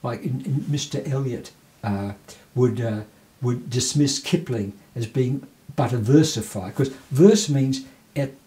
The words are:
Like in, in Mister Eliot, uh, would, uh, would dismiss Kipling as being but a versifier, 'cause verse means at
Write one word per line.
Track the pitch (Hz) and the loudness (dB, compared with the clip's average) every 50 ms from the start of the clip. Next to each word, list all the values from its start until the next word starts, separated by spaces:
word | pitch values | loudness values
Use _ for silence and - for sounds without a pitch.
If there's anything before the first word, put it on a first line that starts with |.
Like | - 123 120 107 | -6 -8 -8 -6
in, | - 160 127 127 - | -6 -6 -6 -4 -4
in | 180 131 147 - - | -4 -4 -4 -2 -2
Mister | 147 139 - - - - - | -4 -4 -4 -4 -6 -6 -4
Eliot, | - 131 135 139 127 117 110 - - - _ _ _ _ _ | -4 -4 -2 -2 -4 -6 -6 -10 -16 -20 _ _ _ _ _
uh, | - 104 101 98 101 101 101 - - - - - - _ _ | -6 -4 -4 -2 -4 -6 -8 -12 -16 -20 -20 -20 -20 _ _
would, | 127 127 120 107 113 | 2 2 2 2 0
uh, | 117 113 107 107 107 - - - _ _ _ _ | -4 -4 -4 -6 -8 -12 -18 -20 _ _ _ _
would | 131 123 120 120 - - | -2 -2 -2 -2 -6 -4
dismiss | 120 127 120 - - 147 143 135 - - | -2 -2 -2 0 2 2 2 2 0 -4
Kipling | - - - 160 - - 123 107 101 98 101 - - _ _ | -2 -2 -2 -2 0 -2 -4 -4 -4 -6 -8 -14 -20 _ _
as | 120 113 | -8 -8
being | 107 - 135 127 127 143 135 - - - _ _ - - | -4 0 0 0 0 0 -4 -6 -12 -20 _ _ -10 -2
but | - 131 110 | -2 0 0
a | 127 | 0
versifier, | 117 107 113 139 156 156 156 - - 107 - - 101 90 95 - | -2 2 6 6 6 6 6 0 -4 -6 -6 -8 -8 -8 -8 -2
'cause | - 135 131 - - - - | -2 -2 -2 -4 -12 -12 -4
verse | - 131 170 208 226 208 - - | 4 8 8 8 8 6 2 2
means | 143 139 135 135 131 - - - - - _ _ _ | 2 2 2 2 0 -2 -4 -12 -20 -20 _ _ _
at | 143 139 135 - - _ | -4 -4 -4 -6 -16 _